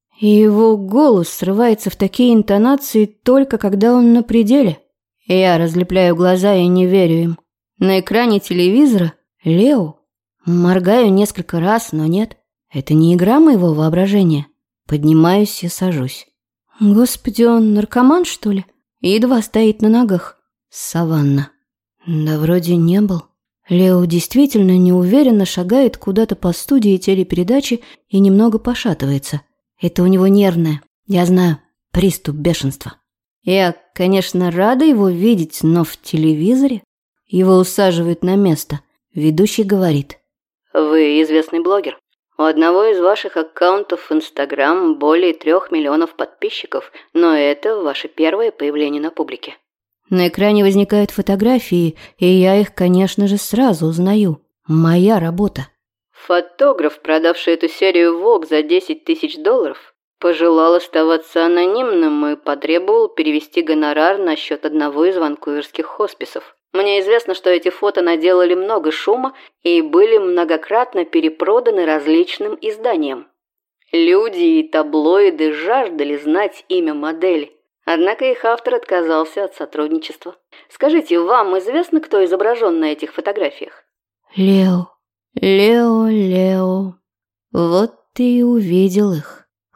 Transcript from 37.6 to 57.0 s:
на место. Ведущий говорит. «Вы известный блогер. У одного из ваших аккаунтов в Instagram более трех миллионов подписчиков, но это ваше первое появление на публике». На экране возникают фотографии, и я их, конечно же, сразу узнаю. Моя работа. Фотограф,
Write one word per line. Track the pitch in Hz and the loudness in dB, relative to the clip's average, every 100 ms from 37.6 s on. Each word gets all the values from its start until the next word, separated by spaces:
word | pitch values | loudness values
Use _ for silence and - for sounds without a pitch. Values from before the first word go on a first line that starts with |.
| 185 - 196 170 170 165 | 2 0 0 0 -2 -2
на | 180 196 | -2 0
место. | 196 151 - 147 - _ _ | 2 0 -4 -12 -14 _ _
Ведущий | - 151 156 208 - | -4 -2 2 0 0
говорит. | 202 202 185 143 139 - _ _ _ _ _ | -2 0 0 -2 -4 -14 _ _ _ _ _
«Вы | - 156 160 156 147 | -4 0 2 2 2
известный | 156 156 156 165 | 2 0 -2 -4
блогер. | 170 202 170 - _ _ _ - | -2 -2 -4 -12 _ _ _ -4
У | |
одного | 156 151 160 180 | -2 2 2 2
из | 214 196 | 2 2
ваших | 175 208 196 - | 0 0 -4 -8
аккаунтов | 160 - 180 196 202 175 - | -8 -2 0 0 -4 -8 -4
в | |
Instagram | 156 151 - 143 143 139 175 175 151 | -6 -4 -6 -6 -2 0 0 0 0
более | 143 160 180 | 0 2 0
трех | 165 156 175 - | -2 0 -2 0
миллионов | 165 147 151 165 | -4 -2 -2 -4
подписчиков, | - - _ 415 - - - - - - | -6 -10 _ -8 -8 -10 -10 -10 -18 -8
но | 320 349 156 | 0 2 2
это | 143 143 - 220 | 0 -2 -4 -4
ваше | 165 139 156 | -4 -8 -10
первое | - 160 190 226 | -4 -2 -2 -4
появление | - 143 147 147 147 | -4 -6 -4 -4 -4
на | 151 | -8
публике». | - 160 - - - _ _ _ _ _ | -8 -8 -10 -18 -20 _ _ _ _ _
На | 185 180 | -2 0
экране | 180 202 208 | 0 0 2
возникают | 196 196 202 208 202 | 2 2 0 0 -2
фотографии, | - 196 196 220 254 - 175 170 156 - _ | -4 -4 -2 0 0 0 -2 -2 -4 -14 _
и | 180 | 2
я | 185 185 202 | 4 4 2
их, | 202 | 0
конечно | - 180 180 190 - 202 | -2 0 2 0 0 -2
же, | 202 | -2
сразу | - 214 262 170 160 | -4 -2 0 0 -2
узнаю. | 165 185 208 202 151 _ _ - | -2 0 0 0 -2 _ _ -4
Моя | 156 165 175 190 220 | 0 2 2 2 2
работа. | 165 175 202 - 131 _ _ _ _ _ - | -2 -4 -4 -6 -12 _ _ _ _ _ -2
Фотограф, | 175 175 - 277 - 151 - | -2 -2 0 0 2 -2 -4